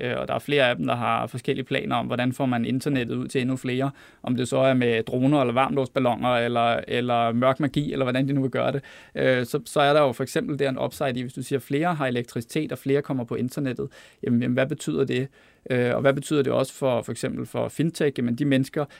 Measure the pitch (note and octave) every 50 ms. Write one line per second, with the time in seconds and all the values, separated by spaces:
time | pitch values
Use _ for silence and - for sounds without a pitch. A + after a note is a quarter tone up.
0 | - B2 A#2+ C3 C3 B2+ B2+ - - C#3 C#3+ C#3+ B2+ A#2+ B2+ - - B2 A#2+ A#2+
1 | A2+ A#2 A2+ A#2+ A#2 A#2 - A#2+ - D3 C3+ C3+ B2+ - C3+ C3+ C3+ C3+ B2+ A#2
2 | B2 B2+ B2 A#2+ B2 B2+ B2+ - C#3 B2+ B2 A#2 A#2 A#2 B2+ C3 - D3+ C#3 C3
3 | A#2+ A2+ B2 B2 B2+ - - C3+ A#2+ C3 C3 B2+ - B2+ B2 B2+ C3+ C#3 - -
4 | - - - _ - - B2+ A#2 B2+ A#2+ C3 C3 C3 C3+ C3 B2+ B2 A#2+ A#2 A2+
5 | A2+ - B2 B2+ C3 C#3 D3+ C#3+ B2+ A#2+ A#2 B2+ C3+ - - C#3 C3 - - C3+
6 | B2+ A#2+ A2+ - B2 B2 B2 A#2 A#2+ A#2+ A#2+ A#2 A#2 A#2 A#2 - - - A#2+ A#2+
7 | B2 B2 A#2+ A#2 A#2 A#2 A2+ A#2+ B2+ C3+ C3 - D3+ C3+ - D3 D3 - - C3+
8 | C3+ B2+ B2 C3 C#3 C3+ C#3+ C3+ C3 B2+ C3 B2 B2 B2+ C#3 C#3 - - - -
9 | - - - D3 C3+ C3 C3 B2 A#2+ - - C3+ A#2 - - D3+ C#3+ C#3+ D3 D#3
10 | C#3+ C3 - - C3 - - D#3+ - - D3 C#3 C#3 C3+ C3 - C3 C3 - -
11 | D3+ C3+ B2 B2+ B2 B2+ - C#3 B2+ - C#3 C3 - - C#3+ C#3+ E3 F3+ E3+ D3
12 | C3+ B2+ B2 A#2+ A#2+ - - B2 A#2 - - D#3 D#3 B2 - - - C#3 C#3 C#3+
13 | - - C3+ B2+ A#2 - B2 A2+ A#2+ C3 - D#3 C#3 C3 A#2+ - C#3 - - -
14 | - - - _ - B2+ A#2+ A#2 B2+ B2+ B2 C3 C3+ D3+ D3 - - D#3 D#3 D3
15 | C3+ B2+ B2 B2 C3+ - - - - _ _ _ _ - B2+ B2 B2 B2 A#2+ A#2+
16 | B2+ C#3 C#3 D3 C#3+ - D#3 D3 B2+ B2+ A#2+ B2 C3 - - - C#3 C3 A#2+ A2+
17 | A2 - A#2 - - C3 - C3 B2+ - - B2 A#2 A2+ - - D3 E3 - -
18 | D#3+ C#3+ C#3 C3+ A#2+ A#2+ A#2+ B2+ D3 C#3+ C3+ C3 C3+ - - D#3 C#3+ - - -